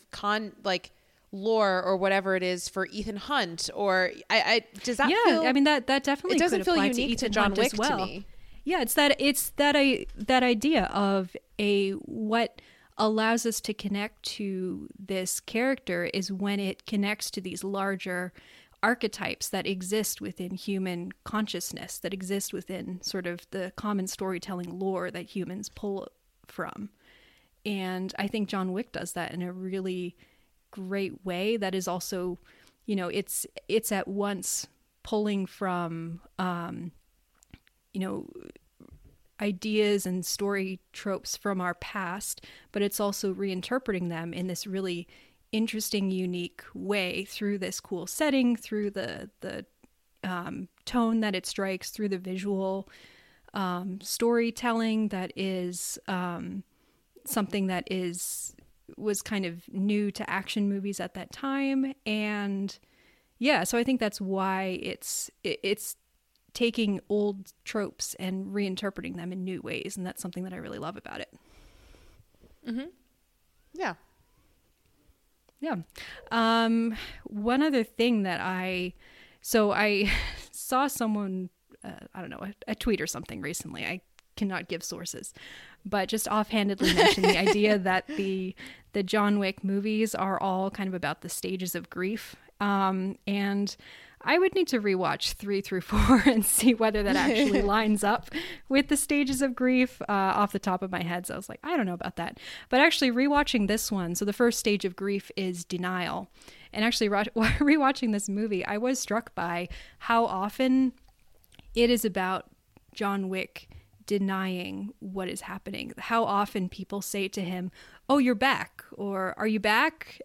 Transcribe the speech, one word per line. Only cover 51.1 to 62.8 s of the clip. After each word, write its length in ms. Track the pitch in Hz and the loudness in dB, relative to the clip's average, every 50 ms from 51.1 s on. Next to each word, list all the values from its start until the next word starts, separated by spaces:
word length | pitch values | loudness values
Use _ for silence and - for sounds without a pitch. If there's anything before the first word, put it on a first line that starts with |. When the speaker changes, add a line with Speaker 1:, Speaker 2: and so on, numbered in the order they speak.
| 226 226 | 2 2
Speaker 2:
that 140 | 214 214 190 | 2 0 -2
it 100 | 185 185 | -2 -4
strikes, 440 | - - - 196 190 190 180 - - | -6 -4 -4 -2 -2 -2 -4 -6 -10
through 180 | - - 214 202 | -6 -4 -2 -2
the 80 | 196 185 | -2 -2
visual, 680 | 185 190 185 190 190 202 196 190 190 190 190 196 196 - - - - - - - _ _ _ _ _ - - | -4 -6 -6 -4 -2 -2 -2 0 0 -2 -2 -4 -6 -10 -16 -20 -20 -20 -20 -20 _ _ _ _ _ -10 -6
um, 460 | 202 190 180 180 180 185 196 185 196 | -4 -2 -2 -2 -4 -4 -6 -8 -8
storytelling 1080 | - - - - 233 233 240 233 233 233 226 - 254 240 226 226 226 220 220 220 214 202 | -6 -6 -2 0 2 2 4 4 2 0 -2 -2 -2 -2 0 0 0 2 2 2 0 0
that 240 | 208 185 185 - - | -2 -4 -6 -6 -6
is, 640 | - 190 190 190 185 180 180 180 175 - - - - - - | -6 -4 -2 -2 -2 -4 -4 -6 -6 -6 -8 -8 -8 -6 -4
um, 560 | 190 180 180 180 175 175 180 180 190 196 - - _ _ _ _ _ _ _ _ _ - - | -4 -2 -2 -4 -4 -6 -8 -8 -8 -8 -10 -12 _ _ _ _ _ _ _ _ _ -18 -10
something 420 | - - 233 202 196 - 202 190 190 | -4 -2 -2 -2 0 0 -2 0 0
that 160 | 185 180 - - | -2 -2 -4 -4
is, 640 | 185 185 180 175 175 180 - - - - - - - - _ _ _ _ _ - - - | -4 -2 -2 -4 -4 -6 -6 -6 -6 -8 -8 -10 -12 -16 _ _ _ _ _ -20 -14 -6
was 240 | 202 214 202 - | -2 -2 -2 -2
kind 240 | - - 220 196 190 | -4 -4 -4 -2 -2
of 220 | 170 170 175 - - - | -4 -6 -8 -12 -10 -4
new 380 | 196 190 208 208 208 208 202 | -2 0 2 2 2 2 0
to 160 | 190 - 214 - | -2 -4 -6 -4
action 400 | - 190 190 - - 220 202 202 | -4 -4 -4 -4 -2 0 0 0
movies 300 | 196 196 190 202 196 - | 0 -2 -4 -4 -6 -6
at 140 | - 180 - | -6 -8 -8
that 160 | 190 - - | -10 -12 -12
time. 640 | - - - 269 269 277 277 269 269 269 269 269 277 - _ | -12 -8 -6 -4 -2 0 0 0 2 0 0 -2 -4 -6 _
And 720 | 226 214 214 214 208 214 208 202 202 196 196 196 190 - - | -4 -2 -2 -2 -2 -2 -2 -2 -2 -2 -2 -4 -6 -6 -10